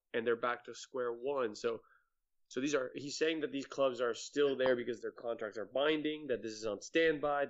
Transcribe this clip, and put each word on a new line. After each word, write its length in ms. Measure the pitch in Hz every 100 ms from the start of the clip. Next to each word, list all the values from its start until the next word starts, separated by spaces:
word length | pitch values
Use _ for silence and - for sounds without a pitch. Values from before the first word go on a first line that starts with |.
| _
and 120 | 120 117
they're 100 | 117
back 280 | 123 120 -
to 80 | 113
square 360 | - 131 120
one. 440 | 117 127 139 113 127
So, 260 | 120 113 - _ _ _ _ _ -
so 120 | 131
these 120 | 143
are, 160 | 139 127 -
he's 220 | 143 -
saying 240 | 160 160
that 100 | 143
these 140 | 135 127
clubs 340 | - 135 120
are 120 | 120 110
still 400 | - 143 143 127
there 200 | 127 120
because 260 | 120 113
their 100 | 110
contracts 460 | - 117 113 107 110
are 120 | 101
binding, 560 | 131 151 156 151 151 147
that 140 | 113
this 120 | 110
is 120 | 107 110
on 160 | 101
standby, 640 | - 165 165 151 147 143